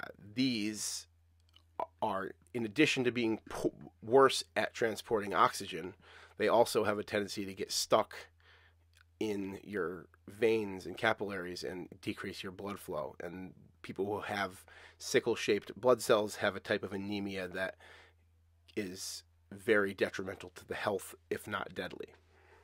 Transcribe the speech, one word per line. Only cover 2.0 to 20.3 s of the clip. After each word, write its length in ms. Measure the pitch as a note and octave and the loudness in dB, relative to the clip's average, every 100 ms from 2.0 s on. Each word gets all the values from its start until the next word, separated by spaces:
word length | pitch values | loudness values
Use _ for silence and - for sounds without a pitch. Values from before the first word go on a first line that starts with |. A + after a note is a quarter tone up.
are, 300 | G#2+ G2 G2 - _ | -4 -2 -4 -10 _
in 120 | A#2+ A2+ | -6 -2
addition 380 | G2+ D3+ C3+ | 4 4 4
to 80 | B2 | 2
being 280 | A#2 A2+ G#2+ - | 2 2 0 -4
po-, 240 | - - - - - | -4 -4 -4 -10 -16
worse 400 | A2 C3 C3+ - - G#2 | 4 8 8 6 -2 -2
at 180 | G#2+ | -4
transporting 600 | - A2+ G2+ - A2 G2 | 0 -2 -2 -2 -2 2
oxygen, 600 | F2 B2 - G2 F2 F2 - - - - - | 4 4 4 -6 -8 -8 -10 -18 -20 -16 0
they 100 | G2+ | 4
also 360 | G#2+ A#2 A#2 | 6 6 4
have 160 | G#2 G#2 | 2 0
a 40 | |
tendency 400 | G2 G#2+ G2 - F#2+ | 0 -2 -2 -4 -6
to 80 | F#2+ | -6
get 160 | - | -4
stuck 440 | - - A#2 G#2 - - _ - - _ _ _ _ _ - | -4 4 4 4 -4 -18 _ -20 -20 _ _ _ _ _ -6
in 400 | G#2+ G2+ G2 F#2+ | -2 -2 -4 -6
your 420 | - G2+ E2 F2+ - _ - | -8 -4 -4 -6 -12 _ -20
veins 580 | G2+ A2+ A2+ G2+ F#2+ E2+ | 2 4 4 2 -6 -8
and 100 | F#2 | 0
capillaries 680 | A#2 A2 G2+ G2 F2+ F2+ | 0 2 -2 -6 -6 -8
and 240 | D2 F2+ - - | -8 -8 -10 -10
decrease 420 | - G2 G2+ F2 | -8 -8 -8 -10
your 80 | G2 | -10
blood 280 | F#2 G2+ F#2+ | -10 -10 -10
flow. 360 | - D#2 C#2 - | -8 -6 -6 -8
And 340 | F2 F2+ F#2 - - _ | -10 -10 -12 -14 -20 _
people 240 | - G2 G2 | -10 -4 -2
who 140 | G2+ | -2
have 440 | - G2+ F#2+ F2+ - - - - | -4 -2 -4 -6 -20 -20 -20 -14
sickle-shaped 800 | - B2+ A#2+ G#2 - G#2 - - | 0 2 4 2 2 0 0 0
blood 220 | B2+ A#2+ | 4 4
cells 340 | - A2 G#2+ - | 6 4 4 0
have 200 | G#2 F#2+ | 0 0
a 40 | |
type 240 | - G#2 | -2 -2
of 100 | G2+ | -2
anemia 540 | G2 G2 G#2 G2+ F#2+ F#2 | -6 -4 -4 -4 -4 -6
that 280 | F#2 F#2+ - - - - _ _ _ _ _ - - | -6 -6 -8 -18 -20 -20 _ _ _ _ _ -10 -6
is 480 | F#2+ F#2 - - - _ _ | -6 -6 -10 -10 -14 _ _
very 440 | G2+ A#2 G#2 G2 G2 | -4 4 4 4 0
detrimental 560 | G2 - F#2+ | -2 -2 -8